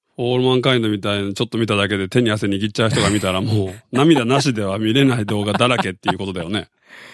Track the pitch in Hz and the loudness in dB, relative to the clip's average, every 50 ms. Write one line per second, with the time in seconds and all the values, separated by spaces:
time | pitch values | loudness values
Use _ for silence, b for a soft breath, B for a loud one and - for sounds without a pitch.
0 | _ _ _ - 120 120 127 127 127 127 127 127 120 135 127 120 110 107 104 101 | _ _ _ -4 -2 0 0 2 2 2 2 2 2 2 2 2 0 0 -2 -2
1 | 98 104 101 101 98 101 98 - 120 110 - 110 113 104 104 101 101 95 104 98 | -2 -2 -2 -2 -4 -4 -4 -4 -4 -4 -2 -2 0 0 0 0 0 0 -2 -2
2 | 95 92 - 123 123 110 107 104 113 101 98 95 107 107 - - 113 110 - 117 | -2 0 0 2 2 2 0 -2 -2 -2 -2 -2 -4 -4 -2 0 0 0 2 0
3 | 107 101 104 104 117 113 98 92 - 107 110 104 95 95 95 110 _ - 120 131 | 0 0 0 0 -2 -2 -2 -2 -2 0 0 0 -2 -2 -6 -12 _ -4 0 4
4 | 147 165 156 135 113 117 139 139 135 139 117 110 101 95 95 - 110 110 117 139 | 6 6 6 4 4 2 0 0 0 0 -2 -2 -2 -2 -2 -2 0 2 2 4
5 | 139 131 120 120 104 104 107 104 101 104 101 98 120 123 123 104 - 101 92 - | 4 4 2 0 -2 -2 -2 -2 -2 -2 0 2 2 2 2 0 -2 -4 -6 -6
6 | - 98 95 101 98 98 92 90 82 85 107 98 - _ _ B B B B B | -4 -4 -4 -2 -4 -6 -6 -6 -6 -4 -6 -6 -6 _ _ B B B B B
7 | B B | B B